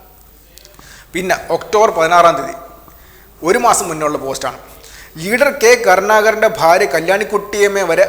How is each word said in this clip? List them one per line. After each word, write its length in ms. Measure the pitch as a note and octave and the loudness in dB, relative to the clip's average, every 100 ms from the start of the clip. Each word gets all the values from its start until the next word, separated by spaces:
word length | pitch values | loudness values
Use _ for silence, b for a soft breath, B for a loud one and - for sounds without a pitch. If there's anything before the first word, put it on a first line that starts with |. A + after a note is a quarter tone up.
| _ _ _ _ _ B B B B B B | _ _ _ _ _ B B B B B B
പിന്നെ 240 | E3+ F#3 E3 - E3 | -10 -4 -4 -4 -6
ഒക്ടോബർ 340 | - G#3+ G#3+ E3+ | -2 2 2 2
പതിനാറാം 380 | D#3+ F3 E3+ D3+ | 2 4 4 2
തീയതി, 160 | C3+ - - - - B B B B - D#3+ | -6 -12 -18 -20 -20 B B B B -8 -2
ഒരു 120 | A#3 A#3 | 0 2
മാസം 200 | F#3+ F#3+ | 0 -2
മുന്നുള്ള 260 | D#3 D3+ C#3+ C3+ | -4 -4 -4 -8
പോസ്റ്റാണ്. 340 | C3+ C3 - - B B B B D#3+ | -8 -8 -10 -20 B B B B -12
ലീഡർ 280 | F3+ A#3 C#4+ - | -6 0 0 2
കെ 80 | A3 B3 F#3+ | 2 4 2
കരുണാകരൻ്റെ 640 | F#3 G3+ G#3+ G#3+ G#3+ A3 - | 2 2 2 2 0 -2 2
ഭാര്യ 300 | E3 G3 G3+ | 2 4 2
കല്യാണിക്കുട്ടിയമ്മയെ 920 | E3 E3 G3 G3+ G#3 - G#3 G3+ G3 F3 | -2 -2 -2 -2 -6 -4 -2 0 0 -2
വരെ 120 | E3 | 0